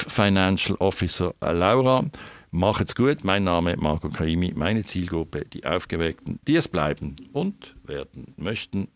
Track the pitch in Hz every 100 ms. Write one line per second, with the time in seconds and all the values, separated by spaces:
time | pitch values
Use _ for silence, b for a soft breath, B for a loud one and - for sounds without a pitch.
0 | - - 101 95 92 95 - 95 95 -
1 | 90 - 90 - - 85 92 123 131 131
2 | 147 B B B B 85 95 104 101 -
3 | 127 147 95 98 95 85 85 90 76 78
4 | 76 78 82 82 90 78 80 113 98 92
5 | 87 82 80 73 - - 65 90 - 85
6 | 82 - - 85 - 160 - 87 76 -
7 | 78 71 - 139 190 202 - - - 71
8 | 67 - - - 85 110 - 98 98